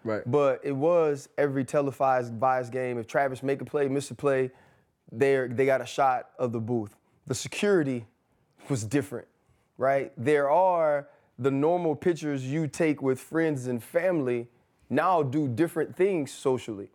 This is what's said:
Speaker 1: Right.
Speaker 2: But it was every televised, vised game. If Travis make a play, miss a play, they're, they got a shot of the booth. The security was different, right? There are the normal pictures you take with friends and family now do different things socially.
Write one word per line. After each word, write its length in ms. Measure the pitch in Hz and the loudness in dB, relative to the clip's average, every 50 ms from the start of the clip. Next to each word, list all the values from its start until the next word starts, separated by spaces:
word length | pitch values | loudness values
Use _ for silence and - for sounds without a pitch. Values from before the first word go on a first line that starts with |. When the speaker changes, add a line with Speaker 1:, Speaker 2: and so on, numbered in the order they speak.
| _ | _
Speaker 1:
Right. 200 | 113 107 104 - | -4 -4 -2 -2
Speaker 2:
But 360 | 120 127 147 143 135 127 113 - | 0 2 4 4 4 2 0 -2
it 80 | 143 | -4
was 580 | 139 131 143 165 175 170 160 151 143 139 - - _ | -4 0 2 2 4 4 4 2 0 -4 -8 -10 _
every 260 | - 147 143 135 139 131 | 0 0 0 2 -2 -4
televised, 680 | - - 151 143 139 123 - 139 131 131 127 120 117 117 | 0 0 0 0 0 -2 0 2 2 2 2 0 -4 -4
vised 380 | 110 131 131 131 127 127 117 | -2 0 0 0 0 -2 -4
game. 260 | 113 127 127 123 123 | -6 -4 -4 -4 -4
If 100 | 120 113 | -6 -6
Travis 360 | - - 151 139 139 131 120 131 | -2 0 0 0 0 -2 -4 -2
make 180 | 135 139 131 | -2 -2 -2
a 40 | 131 | -4
play, 220 | 120 - 151 139 | -6 -2 0 0
miss 220 | 139 135 143 139 - | 0 0 -2 -4 -6
a 40 | 117 | -10
play, 340 | - - 143 135 131 131 127 - - _ _ _ _ _ _ _ _ _ - | -2 0 0 2 2 0 -2 -4 -14 _ _ _ _ _ _ _ _ _ -16
they're, 360 | - 113 139 139 135 135 127 | -2 0 2 4 4 2 2
they 180 | 117 117 110 135 | -2 0 0 2
got 160 | 135 131 131 | 2 2 0
a 40 | 120 | 0
shot 440 | 117 - - 143 135 127 123 - - _ - | -4 -2 0 2 2 2 -2 -6 -10 _ -4
of 120 | 131 123 | -4 -4
the 80 | 113 117 | -2 -4
booth. 360 | 113 107 123 117 107 98 - _ _ _ _ _ _ | -4 -2 -2 -4 -4 -6 -12 _ _ _ _ _ _
The 80 | - 131 | -6 -6
security 720 | - - 135 - - - 208 202 180 151 139 131 120 113 - _ _ _ _ _ _ _ _ _ _ - - | -6 -6 -8 -6 -2 2 4 4 4 2 2 -2 -6 -8 -12 _ _ _ _ _ _ _ _ _ _ -6 -4
was 140 | 143 117 107 | -4 -4 -2
different, 440 | 104 135 143 139 - 123 113 - _ _ _ _ _ _ _ _ _ _ | 0 -2 -2 -2 -2 -8 -12 -12 _ _ _ _ _ _ _ _ _ _
right? 340 | - 123 131 139 139 131 - - | 0 2 2 2 2 0 -4 -8
There 320 | - 117 139 151 147 143 139 | -4 0 2 4 4 4 4
are 580 | 147 175 190 185 180 170 160 151 147 143 143 - _ _ _ _ _ | 4 4 4 4 4 2 2 2 2 0 -2 -8 _ _ _ _ _
the 140 | - 120 139 | -2 0 0
normal 440 | 135 135 143 160 175 180 175 160 151 | 2 2 2 2 2 2 0 -2 -2
pictures 480 | - - 180 175 147 160 151 143 139 131 | 0 0 -2 0 0 -4 -6 -6 -6 -6
you 220 | 131 139 160 160 | -4 -4 -2 -4
take 340 | 143 - - 175 156 147 - | -4 -2 -2 0 0 0 0
with 180 | 135 135 131 127 | 0 -2 -2 -2
friends 480 | - - - 160 165 160 151 131 123 | -4 -4 -2 0 0 0 0 -2 -4
and 160 | 127 123 117 113 | -4 -6 -6 -6
family 640 | - - 170 165 190 180 160 135 123 123 120 117 - _ _ _ _ _ _ _ _ | -4 -4 0 0 0 0 0 0 0 -2 -2 -4 -8 _ _ _ _ _ _ _ _
now 320 | 120 139 160 180 185 165 151 | 0 2 2 4 2 2 2
do 240 | 135 120 156 151 | 0 0 0 -2
different 480 | 135 117 107 165 165 - 165 151 - - | -2 0 0 0 0 0 -2 -4 -4 0
things 360 | - 180 202 196 170 139 131 | 0 2 2 2 0 -2 -4
socially. 580 | - - - 139 131 120 - - 110 98 98 - | -8 -4 -2 0 0 0 -4 -8 -10 -10 -12 -14